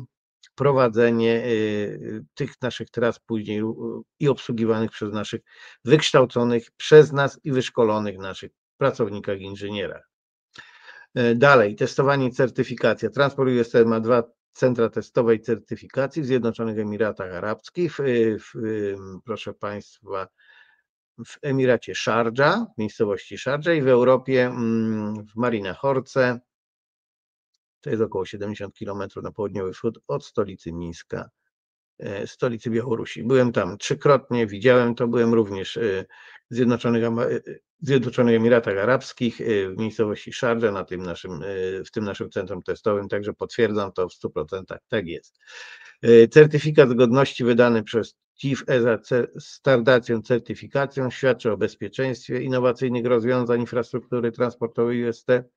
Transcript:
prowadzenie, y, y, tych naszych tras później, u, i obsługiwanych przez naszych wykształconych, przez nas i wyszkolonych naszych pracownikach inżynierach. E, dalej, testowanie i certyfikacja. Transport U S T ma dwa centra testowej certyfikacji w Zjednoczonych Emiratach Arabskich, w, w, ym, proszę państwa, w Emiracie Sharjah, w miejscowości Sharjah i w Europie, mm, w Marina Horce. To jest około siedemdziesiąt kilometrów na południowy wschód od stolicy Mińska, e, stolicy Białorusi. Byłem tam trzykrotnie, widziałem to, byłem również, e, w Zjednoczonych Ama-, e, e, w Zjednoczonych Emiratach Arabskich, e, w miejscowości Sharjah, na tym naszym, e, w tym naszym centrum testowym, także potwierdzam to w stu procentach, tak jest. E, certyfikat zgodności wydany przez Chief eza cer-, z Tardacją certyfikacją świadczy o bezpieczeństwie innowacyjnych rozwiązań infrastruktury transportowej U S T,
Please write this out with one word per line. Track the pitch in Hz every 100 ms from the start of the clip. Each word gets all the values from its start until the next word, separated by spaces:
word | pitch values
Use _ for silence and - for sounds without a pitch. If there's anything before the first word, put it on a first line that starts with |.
| 123 _ _ _ _ -
prowadzenie, | 135 135 123 110 120 117 113 117 120
y, |
y, | 110 107 104 104 104 113 110 -
tych | - 135 -
naszych | 123 - 113
tras | - 117 -
później, | - 113 104 107
u, | 110 117 117 113 - -
i | 143
obsługiwanych | 127 - 117 113 110 113
przez | - 104
naszych | 107 101 113 _ - - - 117
wykształconych, | 151 - 147 123 123 120 120 - -
przez | - 151 147
nas | 139 139 -
i | 156
wyszkolonych | 131 117 - 113 107 104 92
naszych | 95 90 98 _ _ -
pracownikach | 139 - 107 104 101 98
inżynierach. | 95 98 101 104 85 - _ _ _ _ _ - - - - - - 127
E, | 120 117
dalej, | 139 135 104 107
testowanie | 123 - 135 139 131
i |
certyfikacja. | - 127 - 123 120 120 104 110
Transport | 135 139 139 131
U | 123
S | 117
T | 123 113
ma | 113
dwa | 113 120 117 _ _
centra | - 131 117 113
testowej | - 101 - 117 110
certyfikacji | - 107 - 113 92 127 135 165
w | 131
Zjednoczonych | 127 113 110 113 107
Emiratach | 104 104 107 101 95
Arabskich, | 90 104 110 - - 170 -
w, | 139 120 113 104
w, | - 139
ym, | 110 110 101 98 95 92 -
proszę | 104 -
państwa, | 101 104 104 - _ 98 98 92 _ _ _ _ _ _ _ _ - 113
w | -
Emiracie | 147 135 127 117 - 92
Sharjah, | - 113 117 120 143 208 220 -
w |
miejscowości | 107 - 107 95 - 98
Sharjah | 131 143 160 165
i |
w | 131
Europie, | 123 123 127 131 131 123
mm, | 120 113 113 110 110 104 107 104
w | 110
Marina | 120 113 98
Horce. | 87 139 131 113 135 123 120 _ _ _ _ _ _ _ _ _ _ _ _ _ _
To | 147
jest | 113
około | 110 98 90
siedemdziesiąt | 101 101 101 101 -
kilometrów | 101 101 98 -
na | 95
południowy | - 101 98 92
wschód | 92 117 - -
od | 143 -
stolicy | - 98 95 85
Mińska, | 85 85 82 - 95 101 _ _ _ _ _ _ -
e, | - 101 113
stolicy | - 131 117 120
Białorusi. | 113 120 113 101 -
Byłem | 110 131 123
tam | 113 90 104
trzykrotnie, | - 135 147 135 - 120 110
widziałem | 98 120 123 120 117
to, | 120
byłem | 120 117
również, | 117 101 98 92 113
e, | 113 95 90 - - - -
w | 120
Zjednoczonych | 120 120 123 117
Ama-, | 117 117
e, | 123 120
e, | - - _ _
w | 127
Zjednoczonych | 135 120 123 120 113
Emiratach | 117 120 113 98
Arabskich, | 107 135 - - 120 -
e, | - 104 95
w | 95
miejscowości | 110 104 104 101 -
Sharjah, | - 123 117 113
na | 98
tym | 90 90
naszym, | 90 85 92
e, | 90 98 95 92 95
w | -
tym | -
naszym | 104 95 101
centrum | 107 95 92
testowym, | - 85 113 101 95
także | 104 104
potwierdzam | - 95 - 110 107 98
to | 92 90
w |
stu | - 110
procentach, | - 76 95 92 85 -
tak | 110 87
jest. | 80 - _ _ - - - - _
E, | 117 117 113
certyfikat | 151 151 151 156 151 131
zgodności | 120 123 131 135 -
wydany | 120 117 123 113
przez | 104 117 98 _ _ -
Chief | 139 127 -
eza | 131 120 107
cer-, | - 127 120 -
z | - -
Tardacją | - 127 117 127 117 117
certyfikacją | - 120 - 104 104 139 135 139 127
świadczy | - 131 120 117
o | 98
bezpieczeństwie | 104 - 101 - 135 120 - 127
innowacyjnych | 131 127 123 120 131 120 120
rozwiązań | 120 117 127 120 120
infrastruktury | 120 123 117 127 - 123 117
transportowej | 113 123 - 117 - 120 120 117
U |
S | 113 -
T, | 123 127